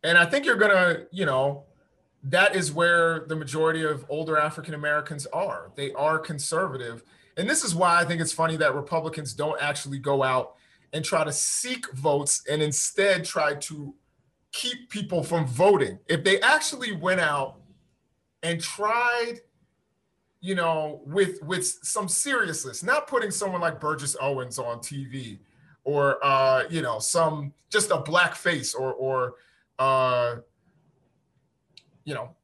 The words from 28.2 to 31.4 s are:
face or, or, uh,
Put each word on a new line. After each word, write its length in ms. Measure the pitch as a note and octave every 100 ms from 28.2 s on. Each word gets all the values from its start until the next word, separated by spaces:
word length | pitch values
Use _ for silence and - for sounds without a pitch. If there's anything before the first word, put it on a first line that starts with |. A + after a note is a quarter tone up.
| F3 -
face 380 | F3+ D#3 A#2+
or, 180 | A#2+ C3
or, 420 | - C3 C3 B2 - _ _ _ -
uh, 600 | C3+ C3 B2+ B2 A#2+ A#2 - _ _ _ _ _ _ _ _ _